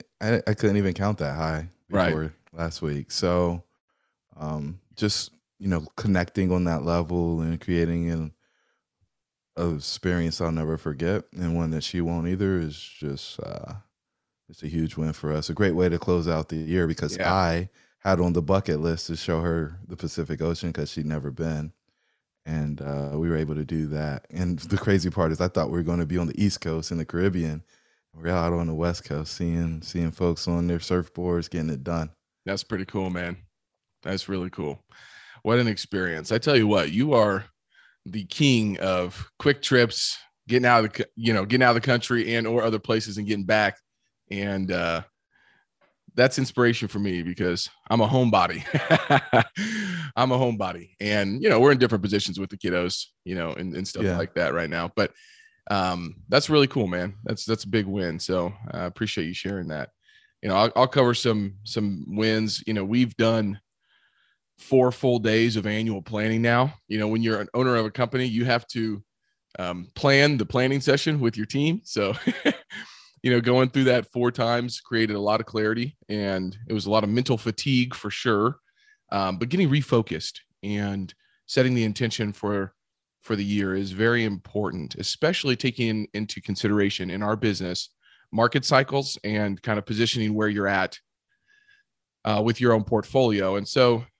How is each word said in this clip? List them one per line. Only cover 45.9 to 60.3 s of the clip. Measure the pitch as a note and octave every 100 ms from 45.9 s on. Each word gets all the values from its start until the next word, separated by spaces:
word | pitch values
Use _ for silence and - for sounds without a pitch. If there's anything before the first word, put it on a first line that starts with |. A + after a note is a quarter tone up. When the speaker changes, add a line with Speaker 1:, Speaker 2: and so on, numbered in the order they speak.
| _ - B2
Speaker 2:
that's | C3 C3+
inspiration | C3 - A#2+ A#2 G#2
for | G2+
me | G2+ F2+
because | E2+ F2+ F2+ F2 - _ -
I'm | A#2
a | A2
homebody. | B2+ A#2+ G2+ F2 E2 -
<laughs> | D3+ - D#3+ - C#3+ - A#2+ - - A3 A3 G3 F3 D3 A#2
I'm | B2+
a | B2+
homebody. | B2 G#2+ F#2 F2 E2+ -
And, | G#2 G#2 G2 A#2+
you | G#3
know, | A#2
we're | C#3
in | C3
different | B2 G#2+
positions | F#2+ G2+ - F#2
with | F#2+
the | G2+
kiddos, | F2+ F2+ F2+ - - _
you | F2+ F2+
know, | E2
and, | - F#2 D2
and | G2
stuff | F#2
Speaker 1:
Yeah. | G2 F2
Speaker 2:
like | E2
that | F2 D#2+ D#2+
right | D#2+
now. | E2+ E2+ -
But, | G2 _ - - _ _ -
um, | G2+ F#2 F2+ E2+ - -
that's | C#3+ D3+
really | D3+ C3+
cool, | C3+ F#2+
man. | F2+ F#2 G2+
That's, | A2+ G#2+ -
that's | A2 G2+
a |
big | G#2+ G2
win. | G2+ F2 D#2+
So | - F#2 F2 G2+ A2+
I | E2+ F2
appreciate | - G#2+ - E2
you | F2+
sharing | F#2+ G2 D#2+
that. | D2+ - _ _ _ _